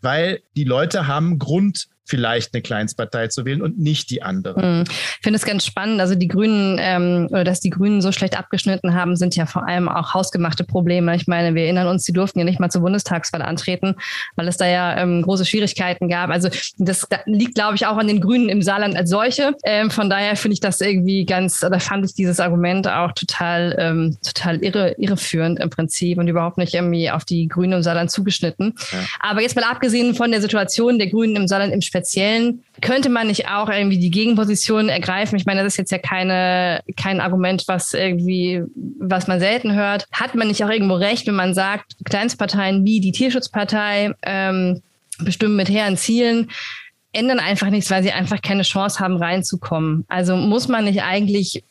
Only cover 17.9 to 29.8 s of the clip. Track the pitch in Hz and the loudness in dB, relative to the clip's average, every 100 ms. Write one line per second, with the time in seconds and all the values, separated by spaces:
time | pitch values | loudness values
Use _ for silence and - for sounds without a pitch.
17.9 | 214 214 208 185 247 220 202 185 196 208 | 2 2 2 4 4 4 2 2 2 0
18.9 | 190 175 196 240 247 285 285 - 214 214 | 0 2 2 2 2 0 0 0 0 0
19.9 | - 202 196 202 208 214 196 202 180 190 | 0 0 2 0 0 0 0 0 0 0
20.9 | 190 180 196 180 185 185 - 175 185 - | 2 2 2 2 0 0 0 0 0 0
21.9 | 196 190 - 185 180 180 175 175 185 196 | -2 -2 0 0 2 2 2 2 2 0
22.9 | 107 175 - 180 - 170 170 175 - 165 | 0 -2 -2 -6 -4 -2 0 0 0 0
23.9 | 160 165 147 - - 175 165 190 208 185 | 2 0 -2 -6 -4 -2 0 0 0 0
24.9 | - 202 196 - 165 165 170 175 - 160 | 0 -2 -2 -2 0 0 0 -2 -2 -4
25.9 | - 175 175 170 170 170 175 175 170 175 | -2 -2 0 0 0 0 -2 -2 0 0
26.9 | 170 165 160 - 170 160 175 180 185 170 | 0 0 -2 -2 -2 0 0 0 2 0
27.9 | 170 170 - 196 180 170 - 202 220 - | 0 -2 -2 -2 0 -2 -2 -4 -4 -8
28.9 | 185 185 - 208 208 233 247 233 247 | -6 -6 -6 -2 0 0 0 -2 0